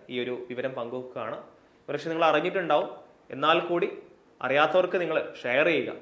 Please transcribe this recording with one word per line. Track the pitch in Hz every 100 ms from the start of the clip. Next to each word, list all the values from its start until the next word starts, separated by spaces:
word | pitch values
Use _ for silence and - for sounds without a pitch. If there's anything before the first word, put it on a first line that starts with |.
| -
ഈ | 123
ഒരു | 123 123 -
വിവരം | 123 131
പങ്കുവെക്കുകയാണ്. | 131 117 127 127 131 113 147 - - _ _ -
പക്ഷേ | 143 165
നിങ്ങൾ | 165 165
അറിഞ്ഞിട്ടുണ്ടാവും, | 151 175 190 165 151 196 - - _ -
എന്നാൽ | 131 151 170
കൂടി | 170 175 - - - - _ -
അറിയാത്തവർക്ക് | 127 139 156 180 180 190
നിങ്ങൾ | 160 156 - -
ഷെയർ | 123 127 165
ചെയ്യുക. | 151 110 -